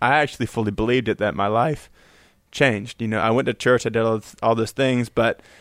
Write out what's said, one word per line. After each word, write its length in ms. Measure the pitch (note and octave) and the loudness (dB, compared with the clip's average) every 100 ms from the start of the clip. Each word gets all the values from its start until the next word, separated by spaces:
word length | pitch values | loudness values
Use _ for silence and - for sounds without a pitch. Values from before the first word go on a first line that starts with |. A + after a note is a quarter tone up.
I 140 | A#2+ D3+ | 0 2
actually 300 | D3 - A2+ | 0 -4 -6
fully 240 | A#2 G#2+ | -2 -2
believed 360 | G2+ A2+ B2+ A2+ | -2 0 0 0
it 100 | G2+ | -2
that 160 | F2 | -2
my 120 | G2 G2+ | -2 0
life 420 | A2 C#3+ D3 - _ _ _ _ _ _ | 0 -2 -4 -14 _ _ _ _ _ _
changed. 520 | - C#3 G#2+ A#2 - | 0 0 0 -6 -6
You 60 | A2+ | -4
know, 120 | A2 | 0
I 100 | G#2+ | 2
went 140 | A#2+ - | 0 0
to 60 | |
church, 300 | - B2 B2 | 0 2 2
I 60 | A2+ | 2
did 120 | A2+ | 0
all, 200 | A2+ A2 - - | 0 -2 -6 -4
all 120 | A2+ | 0
those 180 | A2+ A2 | 0 0
things, 380 | - C3 B2 A#2 | -2 0 0 -2
but 300 | - A#2 - - - | 0 0 -2 -10 -20